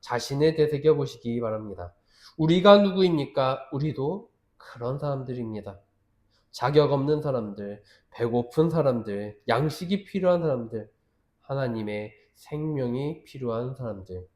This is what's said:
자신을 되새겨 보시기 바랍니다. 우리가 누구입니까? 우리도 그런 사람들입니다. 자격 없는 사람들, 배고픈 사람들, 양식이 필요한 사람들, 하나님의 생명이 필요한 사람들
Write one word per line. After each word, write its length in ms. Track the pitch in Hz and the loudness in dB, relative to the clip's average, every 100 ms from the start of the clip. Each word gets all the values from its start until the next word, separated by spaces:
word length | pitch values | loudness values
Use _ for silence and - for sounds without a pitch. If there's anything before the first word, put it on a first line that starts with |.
자신을 540 | - 120 - 139 156 | -4 -6 -4 0 2
되새겨 400 | 160 151 147 151 | 2 0 2 4
보시기 460 | 147 135 - 120 117 | 2 0 -6 -6 -4
바랍니다. 520 | 117 110 107 92 87 _ _ _ - - | -4 -6 -8 -12 -14 _ _ _ -20 -2
우리가 400 | 156 175 190 202 | 2 6 10 10
누구입니까? 880 | 202 185 185 160 139 - 131 135 - | 8 4 2 2 -2 0 0 0 -4
우리도 580 | 139 151 131 139 190 - _ _ _ | -4 -4 -2 -4 -6 -10 _ _ _
그런 420 | - 123 120 139 | -20 -8 -6 -4
사람들입니다. 840 | 147 135 127 127 113 107 101 95 _ _ _ _ _ _ _ | -4 -6 -6 -8 -8 -8 -10 -16 _ _ _ _ _ _ _
자격 420 | - 131 147 143 | -4 4 6 6
없는 280 | 139 139 151 | 4 2 0
사람들, 640 | 147 127 107 101 101 101 _ _ _ | 0 -4 -4 -8 -10 -12 _ _ _
배고픈 600 | - 117 120 120 - 165 | -4 -2 0 -2 0 2
사람들, 680 | 165 143 120 107 101 104 - - | 2 0 0 -4 -6 -8 -10 -2
양식이 560 | 117 151 143 175 196 | 0 0 -4 -4 -4
필요한 360 | - 196 180 175 | -4 -2 2 2
사람들, 480 | 165 127 113 113 107 _ _ _ _ _ | 2 -2 -4 -10 -12 _ _ _ _ _
하나님의 720 | _ 139 131 113 104 104 107 - _ _ | _ -4 -2 -2 -4 -6 -8 -14 _ _
생명이 880 | - 151 156 147 127 123 143 156 | -12 -6 -4 -2 -2 -2 -4 -8
필요한 500 | - 139 123 113 127 | -14 -10 -6 -4 -6
사람들 520 | 131 120 101 95 92 90 | -8 -10 -10 -12 -14 -14